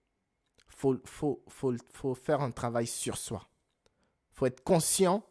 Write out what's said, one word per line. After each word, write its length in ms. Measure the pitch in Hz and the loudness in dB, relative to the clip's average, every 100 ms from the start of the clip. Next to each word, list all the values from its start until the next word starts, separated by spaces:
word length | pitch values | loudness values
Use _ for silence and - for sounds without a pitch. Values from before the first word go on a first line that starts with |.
| _ _ _ _ _ _ _ | _ _ _ _ _ _ _
Faut, 320 | - 135 127 | 0 2 2
faut, 380 | - - 147 - - | -2 -4 -4 -4 -8
faut, 260 | - 131 120 - | -4 -2 -2 -6
faut 220 | - 139 | -8 -6
faire 280 | 127 - 139 | -4 0 0
un 80 | 131 | 0
travail 360 | - 123 120 117 | -4 -2 -2 -2
sur 300 | - 123 - | -4 -6 -6
soi. 320 | - 104 - _ _ _ _ _ _ _ _ | -6 -10 -10 _ _ _ _ _ _ _ _
Faut 140 | - 131 | -2 -2
être 160 | - | 0
conscient 640 | - 156 - - 185 196 - | 2 2 4 4 4 2 -2